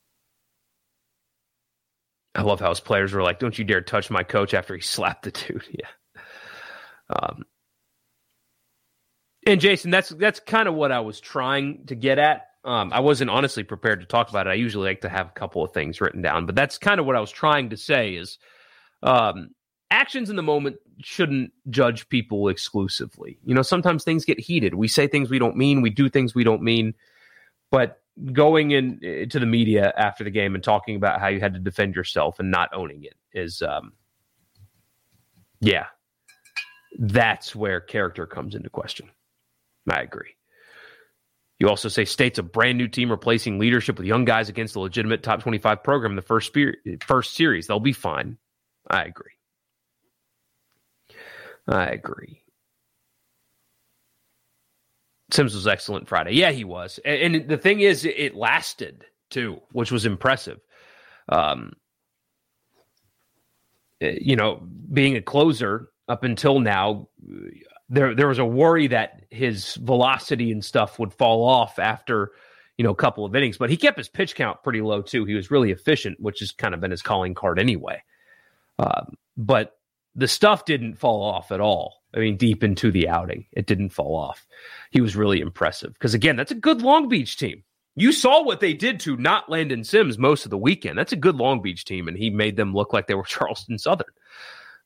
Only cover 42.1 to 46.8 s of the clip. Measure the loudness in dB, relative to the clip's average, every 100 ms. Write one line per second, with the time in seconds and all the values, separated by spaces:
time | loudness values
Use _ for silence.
42.1 | 0 0 0 -4 2 2 2 -2 -2 -2
43.1 | 0 2 0 0 0 2 2 0 -4 0
44.1 | 2 4 2 0 -6 -8 -6 -6 -2 -2
45.1 | -2 0 -2 -2 0 0 0 0 0 0
46.1 | -6 0 0 0 0 0 -2